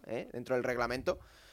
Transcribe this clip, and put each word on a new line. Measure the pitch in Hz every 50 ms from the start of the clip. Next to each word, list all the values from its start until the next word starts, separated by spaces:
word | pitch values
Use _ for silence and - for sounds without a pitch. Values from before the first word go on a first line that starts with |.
| -
¿eh? | - - 123 185 - -
Dentro | 123 123 - 127
del | 123 120
reglamento, | 123 123 120 120 117 123 131 131 180 - - - - - - - -